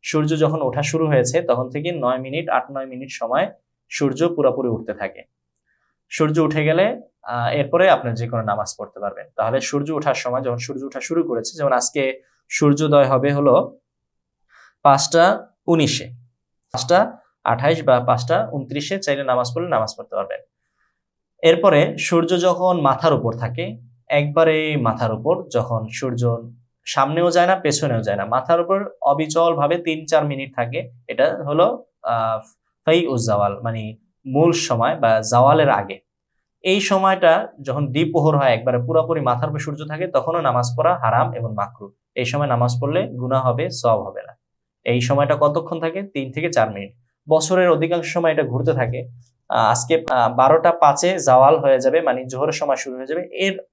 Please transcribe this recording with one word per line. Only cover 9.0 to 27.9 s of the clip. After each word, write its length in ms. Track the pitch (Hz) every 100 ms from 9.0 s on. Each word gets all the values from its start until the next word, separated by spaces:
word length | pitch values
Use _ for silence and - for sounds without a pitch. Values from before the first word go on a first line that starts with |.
| 101 101 - -
তাহলে 260 | 110 131
সূর্য 300 | 131 143 143
ওঠার 220 | 156 147
সময়, 280 | 123 127 127
যখন 160 | 131 120
সূর্য 260 | - 135
ওঠা 160 | 135 131
শুরু 220 | - 165
করেছে, 340 | 160 117 - 160
যেমন 160 | 143
আজকে 480 | 123 123 143 135 131 _ _ _
সূর্যোদয় 560 | - 151 143 151 147 135
হবে 260 | 131 139
হলো 440 | 143 143 123 - - _ _ _ _ _ _ _ _ _ _
পাঁচটা 640 | 143 139 - 165 175 220 - _ -
উনিশে, 380 | 165 143 - - - _ _ _ _ _
পাঁচটা 460 | 113 123 175 233 - _ _
আঠাইশ 400 | - 117 143 160
বা 160 | 135 123
পাঁচটা 500 | 123 120 - 170 220
ঊনত্রিশে, 480 | 143 135 143 147 196
চাইলে 240 | 196 139
নামাজ 240 | 135 123 120 123
পড়লে 140 | 175
নামাজ 240 | 127 107 -
পড়তে 180 | - 104
পারবেন। 240 | 98 - _ _ _ _ _ _ _ _ _ _
এরপরে 560 | 165 165 196 151 175 -
সূর্য 440 | - 170 170 180
যখন 400 | 180 175 180 175
মাথার 320 | 143 131 165
উপর 200 | 131 110
থাকে, 440 | 117 117 - 185 220 - _ _
একবারে 680 | 147 147 151 160 156 156 151
মাথার 360 | 117 110 117
উপর, 340 | 110 143 185 180
যখন 380 | 120 110 113 110
সূর্য 580 | - 131 120 120 117 117 - _ _ -
সামনেও 460 | - 135 160 175
যায় 160 | 170 175
না, 80 | 190
পেছনেও 460 | 151 147 147